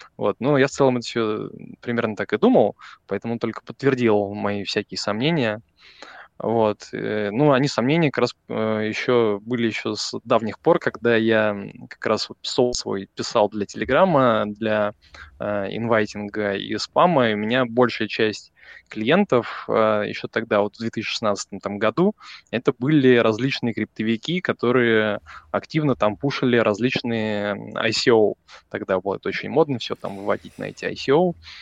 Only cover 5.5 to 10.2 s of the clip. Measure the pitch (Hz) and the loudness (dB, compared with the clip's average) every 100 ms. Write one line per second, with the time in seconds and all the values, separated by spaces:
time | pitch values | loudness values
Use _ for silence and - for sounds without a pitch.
5.5 | 107 - _ - - - - - - 107 | -4 -10 _ -20 -20 -20 -20 -20 -6 -2
6.5 | 113 107 104 - 107 110 107 104 107 147 | 2 2 0 -8 -6 -4 -4 -2 2 4
7.5 | 127 143 - 120 165 151 - 123 - - | 4 2 0 2 2 2 2 -2 -4 -8
8.5 | 113 110 110 110 104 - 123 113 101 110 | -4 -2 -2 -2 -4 2 2 2 0 -4
9.5 | 120 117 104 117 107 - 117 | -2 0 -2 -6 -6 -6 -6